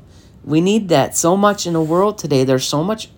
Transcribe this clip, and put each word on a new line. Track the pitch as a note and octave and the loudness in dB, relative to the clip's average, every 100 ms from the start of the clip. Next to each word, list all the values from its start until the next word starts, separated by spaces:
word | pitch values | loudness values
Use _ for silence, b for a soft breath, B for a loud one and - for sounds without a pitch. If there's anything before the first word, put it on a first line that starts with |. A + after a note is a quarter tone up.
| - b b b | -16 b b b
We | - D#3 | -2 0
need | F3+ A3 F#3+ | 2 0 2
that | D3+ B2+ - | 2 0 0
so | E3+ G3 | 0 2
much | G#3 G3+ F3 | 2 0 -2
in | |
the | E3 | -2
world | D#3 E3+ G#3 G#3 | 0 0 0 -2
today. | D#3 C#3 | -2 0
There's | C3 C3 - | 2 0 0
so | C#3+ | -2
much | C#3+ A3 - | -2 -4 -8